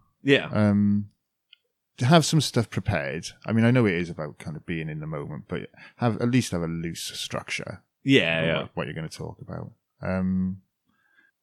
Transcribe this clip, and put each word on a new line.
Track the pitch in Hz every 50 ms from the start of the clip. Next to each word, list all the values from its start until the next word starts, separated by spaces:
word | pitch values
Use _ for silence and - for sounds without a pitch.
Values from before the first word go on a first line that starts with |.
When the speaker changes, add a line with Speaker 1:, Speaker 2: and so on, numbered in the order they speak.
| _ _ _ _
Speaker 1:
Yeah. | - 135 139 113 80 71
Speaker 2:
Um, | - 107 104 104 101 101 104 101 101 104 101 104 _ _ _ _ _ _ _ _ - _ _ _ _ _ _ _ _
to | - 131
have | 120 170 165 147
some | - - 156
stuff | - - - 120 110 -
prepared. | - 113 - - 90 78 69 69 67 85 - - - _ -
I | - 110
mean, | 113 113
I | 117
know | 123 131 117
it | 104 87
is | 87 87 80
about | 82 - 78 76 73 -
kind | - 87 76
of | 76 -
being | - 85 82 80 78
in | 78 78
the | 76
moment, | 78 78 73 71 73 73 71 -
but | - 90 - 50 - _ - - - -
have, | - 123 120 107 -
at | 120 120
least | 123 127 113 -
have | - 87 85
a |
loose | 82 82 82 82 85 82 - -
structure | - - - - - - - - - - - - - 104 - _ _ _ _ -
Speaker 1:
Yeah, | 131 135 123 90 82 82 80
Speaker 2:
of | 80
Speaker 1:
yeah. | 82 78 69 -
Speaker 2:
what, | - -
what | - 67
you're | 64 -
gonna | 80 80 78
talk | - - 80 80 - -
about. | - - 87 85 82 - - _ _ _ _ _
Um, | 92 95 92 92 92 92 92 92 92 92 92 95 - _ _ _ _ _ _ _ _ _ _ _ _ _ _ _